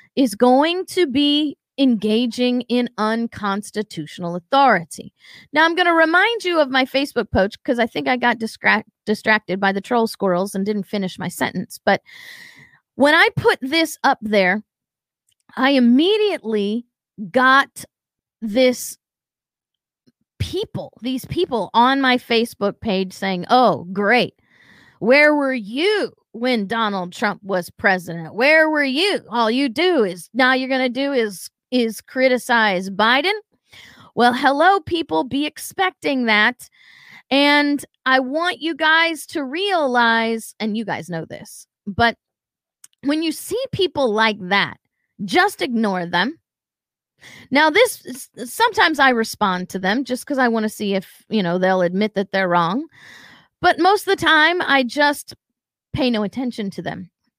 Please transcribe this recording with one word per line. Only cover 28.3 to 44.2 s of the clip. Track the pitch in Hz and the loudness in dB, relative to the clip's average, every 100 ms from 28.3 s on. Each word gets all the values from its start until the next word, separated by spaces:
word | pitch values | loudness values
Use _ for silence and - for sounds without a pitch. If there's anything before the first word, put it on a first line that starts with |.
Where | 190 269 320 311 | 0 4 6 4
were | 302 | 2
you? | 277 262 403 339 - | 0 0 0 -2 -4
All | 233 226 | -2 0
you | 247 277 | 0 0
do | 220 359 330 | 0 2 2
is, | 202 175 - | 0 -2 -8
now | 226 254 | 0 2
you're | 262 262 | 2 0
gonna | 262 262 | -2 -2
do | 240 277 | -2 -2
is, | 269 220 185 - _ _ | 0 -2 -6 -16 _ _
is | 254 226 208 | 0 0 -4
criticize | - 262 262 254 - 240 214 180 190 | -8 0 2 2 2 2 2 0 -2
Biden." | 196 214 262 359 427 - _ _ - - - - | 0 2 2 0 -4 -8 _ _ -20 -20 -20 -8
Well, | - 240 | 2 2
hello, | 247 277 277 349 403 | 4 2 4 4 2
people, | - 330 - 320 | 0 -6 -2 -2
be | 269 262 294 | -2 -4 -4
expecting | - - - 381 - 294 269 233 | -8 -10 -4 -4 -4 -4 -2 2
that. | 208 220 254 - _ _ - - - - | 2 2 0 -10 _ _ -20 -20 -20 -2
And | 269 285 294 285 285 - _ | 2 4 4 2 -2 -6 _
I | 262 262 | 0 0
want | 254 302 349 - | 0 -2 -4 -4
you | 311 | -6
guys | 277 311 320 330 320 - | -2 2 2 2 -2 -8
to | 330 | -8
realize, | 262 311 403 359 285 247 233 226 226 226 - - | -6 -4 -2 0 0 2 2 2 0 -4 -8 -8
and | 220 214 | -6 -4
you | |
guys | 220 123 165 | -4 -6 -6
know | 165 | -8
this, | - - 208 - - _ - | -10 -14 -18 -20 -20 _ -8
but | 190 233 220 _ _ _ _ _ _ - _ | 0 0 0 _ _ _ _ _ _ -20 _
when | 269 311 | -4 -2
you | 320 | -2
see | - - 427 523 | -6 -6 -6 -4
people | - 359 - 262 | -2 -2 0 0
like | 208 | 2